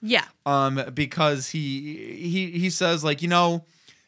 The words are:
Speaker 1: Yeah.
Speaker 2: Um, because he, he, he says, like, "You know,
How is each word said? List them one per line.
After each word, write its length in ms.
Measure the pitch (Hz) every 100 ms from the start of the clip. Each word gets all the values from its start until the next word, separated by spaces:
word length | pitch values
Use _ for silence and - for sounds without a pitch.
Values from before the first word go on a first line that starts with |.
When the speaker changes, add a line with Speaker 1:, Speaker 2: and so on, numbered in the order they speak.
Speaker 1:
Yeah. 240 | 220 247 - _ 143
Speaker 2:
Um, 380 | 139 135 135 131
because 580 | 127 139 - 151 143 131
he, 640 | 160 143 135 147 151 110 - 175
he, 220 | 185 180 170
he 100 | 185
says, 360 | 170 180 170 156
like, 160 | 139
"You 80 | 170
know, 340 | 175 175 170 - _ _ _